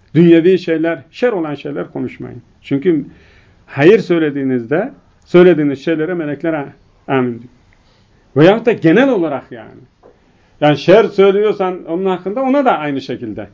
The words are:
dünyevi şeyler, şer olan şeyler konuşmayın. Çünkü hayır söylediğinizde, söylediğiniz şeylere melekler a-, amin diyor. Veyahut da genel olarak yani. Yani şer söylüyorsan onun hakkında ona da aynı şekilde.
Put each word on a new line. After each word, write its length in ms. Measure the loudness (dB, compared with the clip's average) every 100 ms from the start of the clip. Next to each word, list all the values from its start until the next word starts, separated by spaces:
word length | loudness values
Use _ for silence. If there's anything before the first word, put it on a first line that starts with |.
| _ 2
dünyevi 440 | 6 6 4 0
şeyler, 440 | -2 -4 -4 -6 -12
şer 200 | -4 -4
olan 240 | -2 -6 -10
şeyler 360 | -10 -10 -10
konuşmayın. 500 | -10 -10 -10 -16 -18 -20 _
Çünkü 440 | -6 -4 0 -2 -4 -16 _ _ _ _ _
hayır 340 | 2 4 4
söylediğinizde, 920 | 2 -2 -2 -4 -4 -4 -2 -4 -4 -12 _ _ _
söylediğiniz 600 | 4 6 4 0 -4 -4
şeylere 280 | -4 -4
melekler 400 | -6 -8 -6 -6
a-, 200 | -6 -8 -16 _ _ -4
amin 240 | -2 -2
diyor. 180 | -6 -16 _ _ _ _ _ _ _ _ 2
Veyahut 300 | 4 4 0
da 60 |
genel 380 | 0 2 2 2
olarak 420 | 0 -4 -8 -12
yani. 300 | -18 -20 -20 _ _ _ _ _ _ _ -2
Yani 160 | 0 2
şer 260 | 4 4
söylüyorsan 840 | 4 2 2 2 0 -2 -6 -8 -8
onun 200 | -6 -4
hakkında 360 | -4 -6 -4
ona 240 | -2 0 0
da 120 | -2
aynı 240 | -4 -8
şekilde. 460 | -8 -10 -10 -12 -14